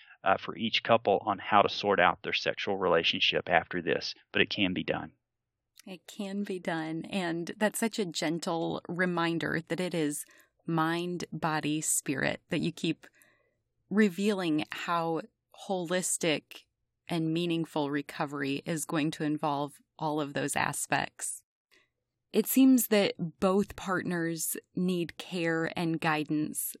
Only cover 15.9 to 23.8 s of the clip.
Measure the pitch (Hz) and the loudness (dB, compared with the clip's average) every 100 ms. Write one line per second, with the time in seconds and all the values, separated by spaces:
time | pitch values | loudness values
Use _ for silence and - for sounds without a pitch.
15.9 | 180 180 - 175 143 - - _ _ _ | 0 0 0 0 0 -4 -20 _ _ _
16.9 | _ - 170 160 165 175 165 160 156 143 | _ -4 -2 0 0 0 0 -2 -2 0
17.9 | 147 143 - 147 143 139 139 - 165 - | -2 -4 -6 -4 -2 -2 -2 -2 -4 -2
18.9 | 165 151 - 151 151 156 143 147 - _ | -2 0 -2 -2 0 0 -2 -4 -8 _
19.9 | - 156 151 143 143 143 135 135 - - | -6 -2 -2 -2 -2 -2 0 0 0 -2
20.9 | 139 - - - - _ _ _ _ _ | -2 -2 -6 -10 -10 _ _ _ _ _
21.9 | _ _ _ _ - 214 254 262 262 - | _ _ _ _ 0 4 8 8 8 6
22.9 | 208 190 - 165 - 190 196 196 - | 4 4 0 -6 0 2 4 0 -4